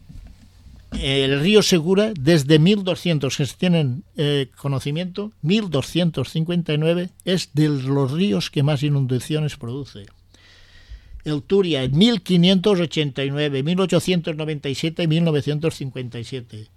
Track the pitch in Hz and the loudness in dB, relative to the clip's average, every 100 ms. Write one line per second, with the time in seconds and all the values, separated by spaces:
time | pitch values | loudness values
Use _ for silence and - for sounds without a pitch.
0 | - - - - - _ - - - - | -20 -20 -20 -20 -20 _ -20 -20 -12 -6
1 | 143 139 135 139 165 214 - 180 156 190 | -2 0 2 2 4 4 6 2 2 2
2 | 214 196 131 170 131 160 165 214 185 165 | 0 0 2 4 6 6 6 4 0 -2
3 | 175 156 131 - 143 - 185 170 143 127 | 0 0 -2 -2 -4 -2 0 2 0 -2
4 | - - 147 143 131 _ 143 135 143 151 | -8 -4 -2 0 -2 _ -4 -4 -4 -6
5 | 180 185 208 - 151 208 208 143 - 165 | -6 -8 -10 -6 0 0 0 -2 -2 0
6 | 175 151 127 160 160 175 165 151 160 170 | 0 -2 -4 -4 -2 -2 -2 0 0 0
7 | 180 _ - 185 - 143 156 143 131 143 | -2 _ -4 -2 -2 0 2 2 0 0
8 | 135 151 202 190 - - 139 147 147 143 | 0 0 0 0 -2 0 0 2 0 0
9 | 127 127 - 156 151 - 120 131 139 101 | 0 -2 -2 -4 -4 -6 -10 -10 -12 -16
10 | 98 _ _ _ _ - - - - - | -20 _ _ _ _ -20 -20 -20 -20 -20
11 | - - - 151 - 196 180 143 131 139 | -18 -14 -6 -6 0 2 2 2 2 4
12 | 226 226 - 180 175 196 214 190 170 - | 4 4 2 4 4 4 4 2 0 -2
13 | 147 135 139 143 151 135 143 180 185 180 | -4 -2 -4 -2 -2 -2 -2 0 2 0
14 | - 180 170 151 156 151 143 131 165 160 | 2 0 -2 -6 -6 -6 -6 -4 -4 -2
15 | 170 156 170 147 139 151 160 - 139 127 | 0 2 2 0 0 -2 -2 -4 -8 -8
16 | 123 120 113 131 120 107 110 | -10 -10 -10 -10 -12 -18 -20